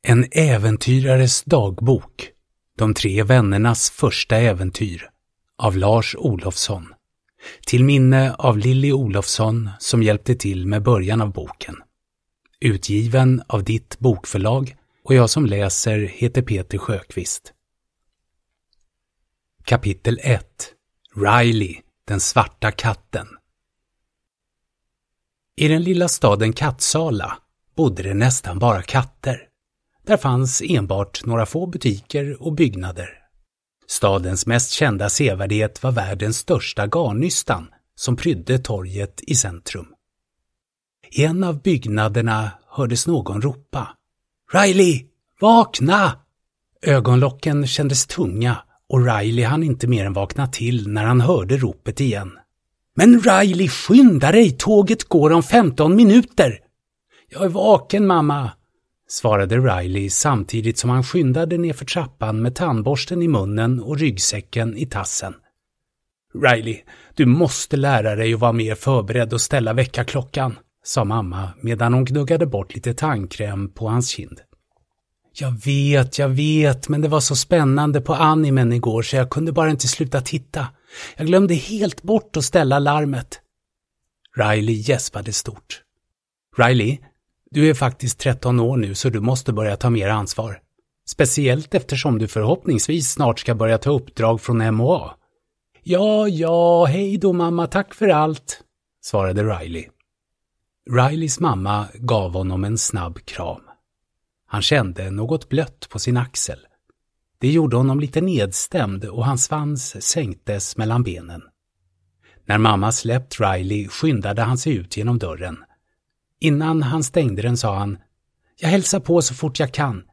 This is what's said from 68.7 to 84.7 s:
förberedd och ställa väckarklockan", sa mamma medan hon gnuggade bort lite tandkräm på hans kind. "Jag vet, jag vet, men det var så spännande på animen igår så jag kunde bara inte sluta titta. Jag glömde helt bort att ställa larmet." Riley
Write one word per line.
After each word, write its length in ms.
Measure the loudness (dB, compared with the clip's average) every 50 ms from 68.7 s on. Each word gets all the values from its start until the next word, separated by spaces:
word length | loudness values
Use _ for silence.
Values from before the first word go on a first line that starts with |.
| -6
förberedd 580 | -4 -2 0 0 0 0 0 -2 -2 -2 -2 -2
och 80 | -4
ställa 320 | -2 0 -2 -2 0 0 0
väckarklockan", 840 | 0 -2 -2 -2 -6 -6 -4 -4 -8 -8 -6 -6 -4 -4 -4 -6 -8 _ _ _ _ _
sa 220 | -6 -2 -2 -2
mamma 480 | 0 -2 -2 -4 -4 -6 -8 -8 -10 -12 -8
medan 340 | -6 -6 -2 0 0 2 2
hon 100 | 2 2
gnuggade 420 | 0 0 -2 0 0 0 0 0
bort 280 | -2 -2 -6 -6 -6 -10
lite 200 | -8 -6 -6 -4
tandkräm 800 | -2 -2 -2 -2 -4 -6 -8 -8 -8 -8 -6 -6 -6 -8 -8 _
på 160 | -8 -6 -2
hans 200 | -2 -2 -2 -2
kind. 320 | -6 -10 -12 -16 -18 -20 _ _ _ _ _ _ _ _ _ _ _ _ _ _ _ _ _ _ _
"Jag 320 | -8 -6 -6 -6 -4 -2
vet, 540 | -2 0 2 2 4 4 4 2 2 0 -2
jag 100 | 0 0
vet, 600 | 0 0 0 2 2 4 4 4 2 0 -2 -4
men 120 | -2 0
det 80 | 0 2
var 120 | 2 2
så 160 | 0 0 -2
spännande 640 | -2 0 _ 2 4 4 4 4 2 2 2 0 0
på 140 | 0 -2 0
animen 580 | 2 4 4 4 4 4 4 4 4 4 2 2
igår 300 | 0 0 0 -2 -2 -2
så 140 | -2 0
jag 140 | 0 0 0
kunde 220 | -2 -4 -4 -2 0
bara 180 | 2 2 2
inte 180 | 0 0 -2 -4
sluta 320 | -2 -2 -4 -2 -2 -4
titta. 460 | -4 -2 -6 -6 -8 _ -8 -8 -8 -8 -10 _ _ _ -20 -18 -18 -18 -10
Jag 100 | -6 0
glömde 280 | 2 4 4 4 4 2
helt 480 | -2 -2 -6 -4 -2 -2 -4 -4 -6 -4
bort 340 | 0 0 0 0 -2 -6
att 80 | -4 -4
ställa 340 | 2 2 2 2 4 2 2
larmet." 640 | 2 2 0 0 0 -2 -4 -6 -8 _ -18 -20 _ _ _ _ _ _ _ _ _ _ _ _ _ _ _ _ _ _ _
Riley 380 | -2 0 2 2 0 0 -2